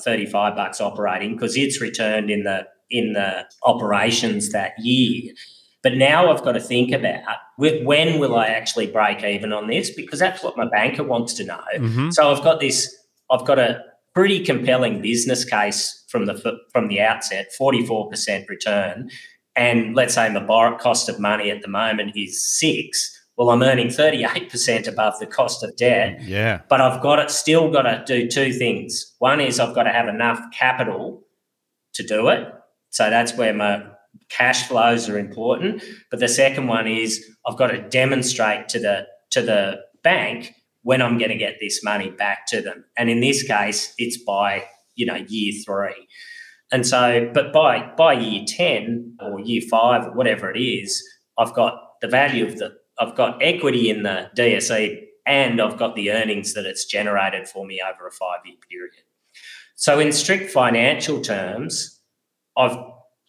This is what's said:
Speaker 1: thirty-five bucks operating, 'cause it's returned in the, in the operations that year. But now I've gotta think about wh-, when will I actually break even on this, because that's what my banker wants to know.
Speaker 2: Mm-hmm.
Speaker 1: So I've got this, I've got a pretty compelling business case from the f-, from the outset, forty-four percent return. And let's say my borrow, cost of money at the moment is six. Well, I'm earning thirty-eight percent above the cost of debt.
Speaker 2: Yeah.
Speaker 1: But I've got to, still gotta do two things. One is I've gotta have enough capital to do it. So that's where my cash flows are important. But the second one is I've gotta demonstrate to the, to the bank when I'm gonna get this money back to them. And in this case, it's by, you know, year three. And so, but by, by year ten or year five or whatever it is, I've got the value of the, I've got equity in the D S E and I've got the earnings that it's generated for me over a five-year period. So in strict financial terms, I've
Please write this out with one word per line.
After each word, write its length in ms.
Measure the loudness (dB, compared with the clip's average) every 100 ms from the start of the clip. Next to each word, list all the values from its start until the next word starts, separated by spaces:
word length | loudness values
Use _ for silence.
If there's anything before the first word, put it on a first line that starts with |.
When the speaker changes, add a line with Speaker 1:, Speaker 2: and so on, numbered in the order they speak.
Speaker 1:
thirty-five 520 | -2 -2 0 0 0 0
bucks 240 | -6 -4
operating, 580 | -6 -2 -2 -2 -4 -4
'cause 200 | -2 0
it's 240 | 0 -2
returned 500 | -6 -2 0 0 0
in 120 | -2
the, 240 | -2 -4 -8 _ -6
in 240 | -4 -2
the 320 | -2 -2 -4 -10 -2
operations 880 | 2 2 2 2 2 0 0 -2 -2
that 220 | -4 -4 -4
year. 540 | 0 2 2 0 -6 -14 -20 -20 _ _
But 120 | 0 4
now 360 | 4 6 6
I've 120 | 4
gotta 160 | 2 -2
think 320 | 0 0 2
about 300 | 0 -2 -4 -8 -10 -10 0
wh-, 260 | 0 2 2
when 340 | 4 4 2
will 160 | 2 2
I 120 | 2
actually 400 | 0 -4 -4 -2
break 360 | 2 2 0
even 280 | -4 -4 -4
on 160 | -4 -2
this, 220 | -4 -4
because 280 | -10 -8 0
that's 240 | 0 0
what 140 | -8 -4
my 100 | -2
banker 340 | 0 0 -2
wants 300 | -2 -2 -2 -6
to 80 |
know. 160 | -8 -10 -8 -4
Speaker 2:
Mm-hmm. 360 | -2 0 0
Speaker 1:
So 200 | 4 4
I've 120 | 4
got 160 | 2 2
this, 360 | 0 -2 -4 -10 _ _ -2
I've 160 | 0 2
got 140 | 4
a 220 | 2 0 -10 _ _
pretty 300 | 2 4 2
compelling 580 | 0 0 2 2 2 -2
business 420 | -2 0 0 -2 0
case 600 | 0 0 -2 -6 -8 _
from 160 | -4 -2
the 60 |
f-, 260 | -4 -6 -8 _
from 160 | -2 0
the 140 | 2
outset, 500 | 2 0 -4 -8 -8 -2
forty-four 520 | 0 0 0 -4 -4
percent 380 | -6 -4 -4 -6
return. 640 | -6 -2 0 -2 -6 -12 -16 -20 _ _ 0
And 400 | 2 2 2 2
let's 180 | 2
say 160 | 2 0
my 100 | 0
borrow, 380 | 2 4 4 2
cost 320 | 0 0 -2
of 100 | -2
money 300 | 0 0 -2
at 120 | -6
the 60 | -6
moment 440 | -2 0 -2 -4 -6
is 260 | -8 -6 -4 0
six. 600 | 0 0 -4 -6 -6 -10 _ 0
Well, 120 | 4
I'm 140 | 4
earning 260 | 4 4 0
thirty-eight 640 | 4 4 4 -2 -4 -6
percent 360 | -4 -2 -2 -2
above 300 | 0 0 -2
the 60 | -8
cost 380 | -2 -2 -2
of 120 | -8 0
debt. 440 | 4 4 2 -4
Speaker 2:
Yeah. 400 | -6 -2 0 0 2
Speaker 1:
But 100 | 4
I've 220 | 4 4
got 140 | 2 4
to, 120 | 2
still 420 | -2 4 4 6
gotta 320 | 4 2 0 0
do 220 | 0 0
two 260 | 0 0
things. 600 | 0 -2 -2 -6 -10 -10 0
One 240 | 2 2
is 180 | 2 0
I've 140 | 0
gotta 180 | 2 2
have 160 | 2 0
enough 320 | 0 0 -2 -6
capital 680 | 0 0 0 -2 -4 -8 -12 _ _ _ _ _ _ _ -10
to 80 | -2
do 220 | 2 2
it. 200 | 2 -2 -16 _ _ -8
So 180 | 0 2
that's 260 | 4 2 0
where 180 | 0
my 300 | 2 0 0 -6 -20 _ _ -10
cash 380 | 0 2 2 0
flows 400 | 4 4 4 0
are 80 | -4
important. 640 | -6 -4 -2 0 -2 -4 -12 -18 -10
But 100 | -2
the 80 | 0
second 400 | 4 2 2 -2
one 200 | 0 0
is 380 | -2 -2 -6 -10 _ -6
I've 120 | 0
gotta 240 | 0 0
demonstrate 840 | -2 0 2 2 0 0 0 0 -4
to 100 | -2
the, 280 | 0 -2 -4 -16 -4
to 100 | -2
the 380 | 2 0 0 -6 -14 _
bank 500 | 0 2 -2 -6 -12 _ _ _
when 180 | 0 2
I'm 160 | 2 2
gonna 200 | 0 -2
get 200 | -6 -6
this 240 | -8 -6
money 260 | -2 -4 -4
back 360 | -4 -4 -4 -4
to 140 | -6
them. 220 | -6 -12 _ -2
And 120 | 0
in 120 | 2
this 220 | 2 0
case, 500 | 0 0 0 -4 -8 -6
it's 200 | -6 -6
by, 480 | -2 0 2 0 -8 _ _ -6
you 100 | -4
know, 100 | -4 -6
year 260 | -4 -4 -4 -6
three. 420 | -4 -4 -6 _ -20 -20 -20 -20 _ -4
And 120 | -2 2
so, 440 | 4 4 4 2
but 180 | 0 2
by, 400 | 4 4 2 -2 4
by 160 | 6
year 300 | 4 0 -4 -6
ten 720 | -2 0 0 -2 -6 -8 -12
or 200 | -10 -8
year 220 | -4 -4 0
five 380 | 2 4 4 0
or 60 |
whatever 380 | 0 0 0 -4
it 80 | -4
is, 440 | -4 -4 -6 -8 -8 _ _ -2
I've 160 | 0
got 280 | 2 0 0 -16 -10
the 60 | 0
value 380 | 2 2 0 -4
of 120 | -6
the, 160 | -10 -12 _ -6
I've 160 | -4 0
got 260 | 0 2
equity 480 | 0 2 0 2 0
in 140 | 0
the 260 | -4 -6 -6 0
D 200 | 2 2
S 140 | 0
E 360 | 0 -2 -6 -16 _ 0
and 360 | 2 2 2
I've 160 | 0 0
got 180 | -4 -2
the 160 | -2
earnings 420 | -2 -2 -4 -6
that 120 | -8 -8
it's 200 | -8 -6
generated 600 | -4 0 0 0 -4 -10
for 180 | -14 -12
me 160 | -8
over 260 | -8 -10 -14
a 40 |
five-year 460 | -10 -8 -8 -12 -20 -20
period. 340 | -16 -16 _ _ _ _ -20 -20 -20 -20 -2
So 240 | 2 4
in 120 | 2
strict 400 | 0 0 -2 0
financial 720 | 2 2 4 2 0 -2 -4
terms, 800 | -4 -4 -4 -6 -8 -8 -10 _ _ _ _ _ _ 0
I've 200 | 0 0 -12 -20 _ _